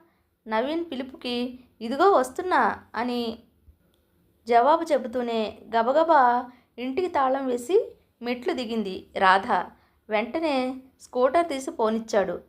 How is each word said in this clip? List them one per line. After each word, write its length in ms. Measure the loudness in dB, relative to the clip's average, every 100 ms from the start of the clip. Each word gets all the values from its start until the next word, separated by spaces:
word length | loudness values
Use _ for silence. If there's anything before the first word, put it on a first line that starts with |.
| _ _ _ _ -4
నవీన్ 360 | -2 -2 -4 -4
పిలుపుకి 720 | -8 -10 -10 -6 -4 -4 -8 _ _
"ఇదిగో 300 | -6 2 4
వస్తున్నా" 680 | 4 2 -4 0 2 2 -2 -8
అని 440 | -6 -4 -4 -6 -8 _ _ _ _ _ _ _ _ _ _ 2
జవాబు 340 | 4 6 4 2
చెబుతూనే 680 | -2 -2 -4 -2 -2 -4 -8 -4 0
గబగబా 760 | 2 2 4 6 4 2 -4 -14 _ -10
ఇంటికి 300 | -6 -4 -2
తాళం 380 | 0 0 0 -2
వేసి 500 | -4 0 0 0 -8 _ _
మెట్లు 300 | -8 -6 -4
దిగింది 540 | -4 -4 -4 -4 -8 -10 0
రాధ. 340 | 4 4 2 -2 -2 -12 _ _ -4
వెంటనే 760 | -4 -2 -4 -2 -2 -2 -8 -16 _
స్కూటర్ 480 | -10 0 2 2 0
తీసి 220 | -4 -8
పోనిచ్చాడు 680 | -2 -2 -2 -2 0 0 -4